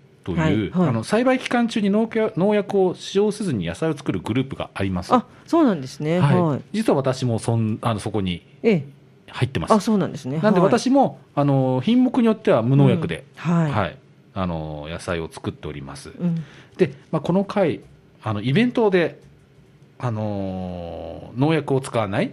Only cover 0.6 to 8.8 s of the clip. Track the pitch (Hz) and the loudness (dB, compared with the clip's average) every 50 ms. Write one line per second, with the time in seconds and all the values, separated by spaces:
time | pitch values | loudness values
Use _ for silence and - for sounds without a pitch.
0.6 | 104 - - 180 180 156 113 113 113 - - 220 254 262 262 254 - - - 240 | 0 -2 0 0 0 2 0 -2 -2 0 0 2 2 2 2 0 0 -2 0 0
1.6 | 240 226 - 233 208 196 196 214 226 220 - 226 220 214 - 156 180 208 208 208 | 0 0 0 0 0 2 2 2 0 0 0 -2 -2 0 0 0 2 2 2 2
2.6 | 196 202 202 196 190 180 - - - - - 196 208 214 - - 220 185 135 104 | 0 0 2 2 2 2 0 -4 -8 -4 0 2 2 2 0 -2 -4 -2 -2 -2
3.6 | 82 82 85 - 160 160 151 143 - - - 90 80 - 110 131 131 135 - - | -2 -4 -4 -2 -2 -2 -4 -4 -4 -4 -4 -4 -2 -2 -2 -2 -2 -2 -4 -8
4.6 | 80 - - - 98 98 92 90 90 - - 247 - - - - - - - 339 | -10 -8 -6 -4 -2 -2 -2 -2 -2 0 0 0 0 -2 -12 -20 -6 0 2 4
5.6 | 320 247 190 151 131 131 - - 151 151 165 180 170 143 160 180 175 160 139 113 | 4 4 2 0 -4 -8 -8 -6 -2 0 2 2 4 4 4 4 4 2 0 -2
6.6 | - - - 202 220 - 208 143 135 135 123 - 131 123 113 107 - - 117 113 | -4 -6 -6 -2 0 2 2 2 2 0 0 0 0 0 0 0 0 0 0 2
7.6 | 113 107 110 - - 117 113 98 - 110 101 107 95 92 87 82 - - - - | 2 0 -2 -2 -2 -2 -2 -2 -4 -4 -2 -2 -2 -2 -2 -4 -8 -16 -8 -2
8.6 | - 226 208 156 | 0 2 2 2